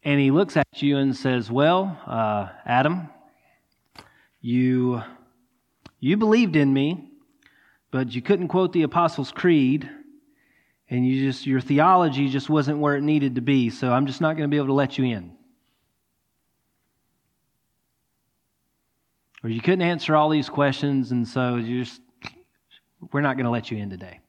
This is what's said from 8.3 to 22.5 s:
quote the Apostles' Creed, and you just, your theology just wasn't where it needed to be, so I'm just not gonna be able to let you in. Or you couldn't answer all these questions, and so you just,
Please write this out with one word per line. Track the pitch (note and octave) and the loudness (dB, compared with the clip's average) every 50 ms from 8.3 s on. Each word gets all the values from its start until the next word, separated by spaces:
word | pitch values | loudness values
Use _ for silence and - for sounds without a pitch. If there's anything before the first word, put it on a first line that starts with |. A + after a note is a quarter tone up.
| G3+ F#3+ F3+ D#3 | 0 0 0 0
quote | - F#3 F#3+ F3 F3+ | 0 0 0 2 2
the | F3 | 0
Apostles' | D#3+ C3 - E3+ F3 D#3+ D#3+ - C3+ - | 0 2 2 2 2 2 0 -2 -8 -8
Creed, | - - - F3+ E3+ D3+ C3+ B2+ C3+ D3+ - - - - - - - - _ _ _ _ _ _ _ _ _ _ _ _ _ _ | -8 -2 2 4 4 4 4 4 2 0 -2 -8 -16 -20 -20 -20 -20 -20 _ _ _ _ _ _ _ _ _ _ _ _ _ _
and | B2+ B2 B2 B2+ | -2 0 0 2
you | C3 C3+ C3+ C3+ | 0 0 0 -2
just, | C3 C3 - | -2 -4 -4
your | C#3 C3 C3 | -2 -2 -2
theology | B2+ - C#3+ C#3+ D3+ F3+ F#3+ F3+ F3 D#3+ C3+ C3+ C#3+ C3+ | 0 0 2 4 6 6 6 6 4 2 2 0 -2 0
just | C3 C#3 C3+ - | 0 -2 -2 0
wasn't | D#3 D#3 C#3+ C3+ D3+ D3 | 0 0 2 0 -2 0
where | D3 D3 C#3+ | 0 0 0
it | C#3+ C#3+ | 0 0
needed | D3 D#3 D3+ C#3 C3+ B2 | 0 0 2 0 0 -2
to | B2+ | -2
be, | A#2+ B2 C#3 C3+ B2 A#2 | -2 2 2 2 2 0
so | A2+ - - B2+ | -2 -2 -2 0
I'm | A#2+ B2+ C#3 C3+ | 2 2 2 0
just | C3+ - | -2 -2
not | E3 D#3 D#3 | -2 -2 0
gonna | D#3 D3+ C#3+ | 0 -2 -2
be | C#3+ D3 | 0 0
able | C#3+ C3+ | 0 0
to | C#3 | 2
let | C#3 C#3 C3+ C#3 - | 0 0 0 0 -2
you | C3 | -2
in. | B2+ A#2 G#2 F2+ F2 F2+ _ _ _ _ _ _ _ _ _ _ _ _ _ _ _ _ _ _ _ _ _ _ _ _ _ _ _ _ _ _ _ _ _ _ _ _ _ _ _ _ _ _ _ _ _ _ _ _ _ _ _ _ _ _ _ _ _ _ _ _ _ _ _ _ _ _ _ _ _ _ _ _ _ _ _ _ _ _ _ _ - - | -2 -2 -4 -8 -14 -20 _ _ _ _ _ _ _ _ _ _ _ _ _ _ _ _ _ _ _ _ _ _ _ _ _ _ _ _ _ _ _ _ _ _ _ _ _ _ _ _ _ _ _ _ _ _ _ _ _ _ _ _ _ _ _ _ _ _ _ _ _ _ _ _ _ _ _ _ _ _ _ _ _ _ _ _ _ _ _ _ -12 -8
Or | A#2 | -6
you | A2+ A2+ | -6 -2
couldn't | - - F#3 F#3 | 0 0 0 2
answer | F3+ E3+ F3 D#3 - - D#3 | 2 0 0 -2 -2 2 2
all | D3+ D3+ D#3 | 4 4 4
these | D#3 D3+ C3+ - | 2 0 -2 -2
questions, | - - C#3+ C#3+ C3+ - - C#3+ C#3 C3+ C3 A2+ | -2 0 0 0 0 0 -2 -2 0 0 0 0
and | B2 B2 A#2 A2+ | -2 -2 -2 -2
so | - C3 B2+ B2 B2 | -2 -2 -2 0 -2
you | A#2+ A2+ A2+ B2 B2 B2+ | -2 -4 -4 -4 -4 -6
just, | A#2 - - _ _ _ _ - - - - _ _ | -6 -10 -20 _ _ _ _ -20 -18 -18 -20 _ _